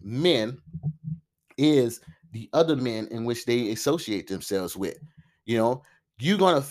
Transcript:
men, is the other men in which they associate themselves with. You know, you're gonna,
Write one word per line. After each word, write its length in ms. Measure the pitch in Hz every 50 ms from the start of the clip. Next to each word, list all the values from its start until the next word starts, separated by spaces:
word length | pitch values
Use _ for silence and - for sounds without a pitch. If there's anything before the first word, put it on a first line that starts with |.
| -
men, 560 | 101 117 135 170 180 151 117 110 117 139 - _ - 170 165 - 151 151 - - - - - _ _ _ _ _ _ -
is 440 | - 143 151 151 135 120 117 117 - _ - - _ _ -
the 180 | - 110 120 -
other 240 | - 151 165 160 151
men 320 | 127 127 120 113 110 107 -
in 120 | 113 113 113
which 220 | 120 120 120 -
they 260 | 120 120 123 117 104
associate 560 | 113 113 - 143 151 170 - 110 104 92 -
themselves 480 | - 95 90 - - 101 95 90 87 -
with. 220 | 92 95 82 - - 147 - _ - - _ _ _ -
You 120 | 107 117
know, 260 | 113 113 117 127 - _ _ _ _ _ _ _ -
you're 180 | 120 170 208
gonna, 260 | 190 190 185 165 139 135 -